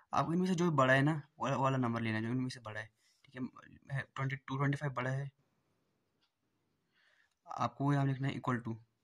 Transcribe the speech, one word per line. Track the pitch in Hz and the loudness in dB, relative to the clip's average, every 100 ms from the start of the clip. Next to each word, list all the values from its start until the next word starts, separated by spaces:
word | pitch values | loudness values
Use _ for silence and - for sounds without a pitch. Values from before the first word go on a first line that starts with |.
| _ | _
आपको | 143 139 | -2 0
इनमें | 175 185 | 2 2
से | |
जो | 170 175 | 2 2
भी | 143 | 4
बड़ा | 131 | 6
है | 135 | 6
ना, | 143 160 - - | 4 2 -4 -6
वो | |
वाला, | 117 123 | -2 0
वाला | 135 135 | 2 2
नंबर | 120 117 | 0 0
लेना | 113 110 | -2 -2
है, | |
जो | 113 | -2
इनमें | 127 127 | -2 -4
से | 127 | -6
बड़ा | 113 107 | -10 -10
है, | 110 _ _ _ | -12 _ _ _
ठीक | _ 127 | _ -10
है? | 127 - - - - 135 | -10 -10 -20 -20 -8 -6
है | - - | -6 -6
ट्वेंटी, | 135 135 | -4 -6
टू | - 135 | -6 -2
ट्वेंटी | 143 143 | 0 0
फ़ाइव | 147 | -2
बड़ा | 127 127 | -4 -2
है, | 135 139 - _ _ _ _ _ _ _ _ _ _ _ _ _ _ _ _ _ _ _ _ - | -4 -6 -12 _ _ _ _ _ _ _ _ _ _ _ _ _ _ _ _ _ _ _ _ -12
आपको | - 120 - 139 | -4 -4 0 2
यहाँ | 143 139 | 4 2
लिखना | 131 135 | 0 -2
है | |
equal | 123 123 120 | -2 -2 -2
to, | 117 113 - _ | -4 -10 -12 _